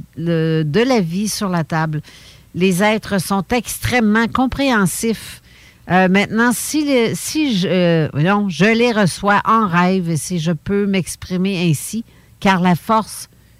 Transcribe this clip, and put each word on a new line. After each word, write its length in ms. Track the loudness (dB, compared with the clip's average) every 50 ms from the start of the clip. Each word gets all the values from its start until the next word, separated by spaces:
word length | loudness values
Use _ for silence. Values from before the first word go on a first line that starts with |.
| -10 -12 -10
le, 460 | -6 -4 -2 0 0 2 2 2 0 0
de 180 | 0 2 2
la 200 | 2 2 2 2
vie 280 | 0 0 -2 -4 -4 -4
sur 220 | -4 -4 -4 -2
la 140 | -2 -2 -2
table. 360 | -2 -2 -2 -2 -2 -4 -6 -8 -10 -16 -20 -20 -20 -20 -20 -20 -12 -4
Les 280 | 0 2 2 2 2 2
êtres 360 | 2 0 0 -2 -2 -4 -2
sont 240 | -2 -2 -2 -2 -2 -2
extrêmement 760 | -2 -4 -4 -4 -8 -6 -4 -2 0 2 2 2 2 2 2 0
compréhensifs. » 1120 | 0 0 -2 -2 -2 -2 0 0 2 2 2 0 -2 -2 -2 -4 -4 -4 -6 -14 -18 -20 -20 -20 -20 -20 -20 -20 -20 _ -6 0
Euh, 160 | 2 2 4 4
maintenant, 420 | 4 2 2 0 0 0 2 2 0
si, 300 | -2 -4 -4 -2 -2 0
les, 300 | 2 2 2 2 0 -2
si 420 | -4 -6 -6 -4 -2 0 0 0
je, 100 | 0 0
euh, 420 | 0 2 2 2 2 2 2 0 0 -2
non, 360 | 0 0 2 2 0 0 -2
je 160 | 0 2 2
les 260 | 4 4 4 2 2 2
reçois 480 | 2 2 0 0 -2 0 0 0 2 2
en 200 | 2 2 2 2
rêve, 500 | 2 2 2 2 2 2 0 0 -2 -2
si 220 | -4 -4 -4 -4 -4
je 140 | -2 -2 -2
peux 340 | -4 -4 -4 -2 0 0
m'exprimer 800 | 0 0 -2 -2 -4 -8 -14 -10 -6 -4 -2 -2 -2 -2 0 0 0
ainsi, 340 | 0 0 -2 -6 -8 -10 -10 -12 -16 -20 _ _ -10 -4
car 200 | 0 0 2 2
la 140 | 2 2 2
force 560 | 0 0 0 0 0 0 -2 -8 -16 -18 -18 _ -20 _ _ _ _